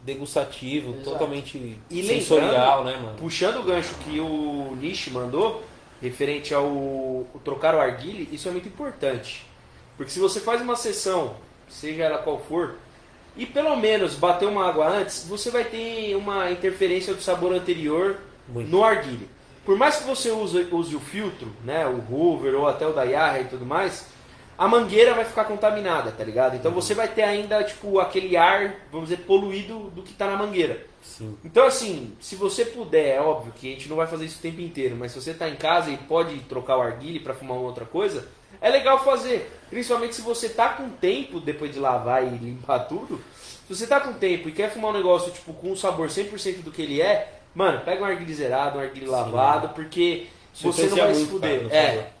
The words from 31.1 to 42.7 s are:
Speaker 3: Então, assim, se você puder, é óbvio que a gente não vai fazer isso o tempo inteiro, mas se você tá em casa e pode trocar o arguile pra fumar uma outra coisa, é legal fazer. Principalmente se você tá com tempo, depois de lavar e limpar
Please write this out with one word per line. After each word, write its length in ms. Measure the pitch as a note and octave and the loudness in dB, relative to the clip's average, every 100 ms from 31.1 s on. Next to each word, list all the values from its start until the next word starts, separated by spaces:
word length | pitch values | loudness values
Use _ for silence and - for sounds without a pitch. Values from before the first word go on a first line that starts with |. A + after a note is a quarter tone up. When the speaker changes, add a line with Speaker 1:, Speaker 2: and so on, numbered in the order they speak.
| - A2 G#2 | -14 -12 -12
Speaker 3:
Então, 220 | E3 G#3+ C4+ | 2 6 6
assim, 480 | B3+ A3 D#3+ A#2 G#2 | 4 -4 -6 -10 -14
se 160 | - F#3+ | -16 -4
você 280 | G3 A3 | -2 0
puder, 520 | A#3 B3 F#3 D#3 C#3+ C3+ | -2 -2 2 4 4 2
é 40 | |
óbvio 320 | D#3 D#3 A#2 | 2 0 -6
que 140 | A2+ C3 | -12 -12
a 40 | |
gente 140 | C3 C#3 | -12 -6
não 80 | D#3 | -2
vai 100 | D#3+ | -2
fazer 180 | E3 | -4
isso 140 | D#3+ - | -8 -8
o 40 | |
tempo 180 | E3 E3 | -10 -8
inteiro, 340 | E3+ C#3+ C3 A#2+ | -10 -4 -4 -4
mas 160 | A#2+ | -8
se 80 | C3 | -8
você 140 | B2+ | -10
tá 120 | E3 E3 | -6 -6
em 80 | C#3 | -2
casa 340 | D#3 F3 D#3+ | 2 2 2
e 60 | C3+ | -6
pode 400 | - E3 E3+ C#3+ | 0 0 0 -4
trocar 380 | B2 B2+ B2 C3 | -8 -8 2 2
o 20 | |
arguile 380 | A#2+ A#2 C#3+ E3 | 2 -2 -10 -8
pra 140 | C3 | -8
fumar 240 | B2+ C3+ B2+ | -10 -6 -6
uma 80 | B2+ | -6
outra 180 | B2 | -8
coisa, 420 | A#2 E3+ G3+ C#3 - - _ G3 | -6 -2 0 -2 -10 -20 _ 0
é 100 | A3 | 4
legal 340 | C4+ C4 C4+ | 4 6 4
fazer. 480 | C4+ B3+ A#3+ A3+ - - - | 4 2 0 -2 -2 -14 -10
Principalmente 460 | A3+ A#3+ A#3 A#3 | -6 0 0 0
se 80 | A#3 | -6
você 260 | A3+ A#3 A3+ | -4 -4 -2
tá 220 | A3+ A3+ | 2 2
com 180 | - C4 | 2 -10
tempo, 500 | - F3+ B3+ C4+ F3 | 0 0 0 -4 -6
depois 360 | C#3+ D3+ D3 | -6 -6 -6
de 40 | C3+ | 0
lavar 460 | C3+ B2 A#2+ B2+ | 2 2 2 0
e 60 | B2+ A#2+ | 0 -4
limpar 400 | A#2+ B2+ - | -8 -10 -2